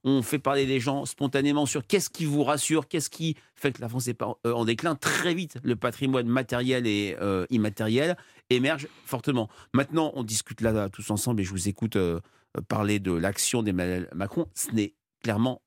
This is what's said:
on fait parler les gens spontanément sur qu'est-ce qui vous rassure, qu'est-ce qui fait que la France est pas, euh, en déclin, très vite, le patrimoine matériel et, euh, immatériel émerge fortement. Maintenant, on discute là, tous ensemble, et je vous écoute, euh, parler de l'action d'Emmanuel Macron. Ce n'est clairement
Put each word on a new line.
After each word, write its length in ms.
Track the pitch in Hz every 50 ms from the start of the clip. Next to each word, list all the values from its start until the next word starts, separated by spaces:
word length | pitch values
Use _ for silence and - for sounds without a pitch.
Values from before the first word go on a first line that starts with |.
| -
on 160 | 131 139 135
fait 180 | 113 - 151 143
parler 260 | - 135 143 139 135
les 160 | 131 135 131
gens 240 | 117 143 139 139 135
spontanément 600 | - - - 139 131 131 139 139 143 143 147 147
sur 220 | 131 - 151 -
qu'est-ce 220 | _ - 190 - -
qui 160 | - - 165
vous 180 | 147 143 147 135
rassure, 460 | 131 147 143 - - 156 160 143 _
qu'est-ce 200 | - 160 143 -
qui 280 | - - 160 160 147 - _ _ _
fait 160 | - - 143
que 80 | 123 -
la 80 | 120
France 200 | 113 120 127 120 123
est 40 | 110
pas, 240 | - 110 107 120 _ -
euh, 60 | 117 120
en 120 | 117 117
déclin, 300 | 110 117 113 156 170 151
très 380 | 139 - - 139 131 139 180 165
vite, 240 | 180 180 147 - 123 143
le 140 | 127 120
patrimoine 500 | 113 - 123 117 - 139 135 131 127 120
matériel 580 | 117 120 131 127 - 123 123 127 127 127 127 120
et, 280 | 110 104 104 104 98 87 -
euh, 240 | 98 101 98 92 90 -
immatériel 680 | 127 113 107 107 101 - 110 110 113 127 147 170 175 - - - - - _ _
émerge 380 | 127 123 127 143 160 143 143 - - - -
fortement. 420 | - 139 120 - 147 135 123 110 - - - - _ -
Maintenant, 380 | 127 139 - 147 165 160 147 -
on 80 | 139 117
discute 360 | 107 110 104 - - 113 -
là, 300 | 110 113 110 107 101 95
tous 200 | - - 104 -
ensemble, 300 | 110 104 - 127 120 104
et 40 | 95
je 60 | 90
vous 180 | 98 92 85 101
écoute, 260 | 101 - 117 107 -
euh, 240 | 101 92 87 82 85 - _ _ _ _ _ _ - -
parler 320 | _ 110 107 104 101 104 101
de 140 | 98 92 87
l'action 500 | 82 85 98 104 - - - - 120 110
d'Emmanuel 460 | 107 90 90 90 90 90 90 90 - -
Macron. 340 | 82 98 98 - 165 165 - _
Ce 180 | - - -
n'est 220 | 113 110 104 - _ _ _ _ _ _ -
clairement 380 | 117 104 101 117 131 123 - _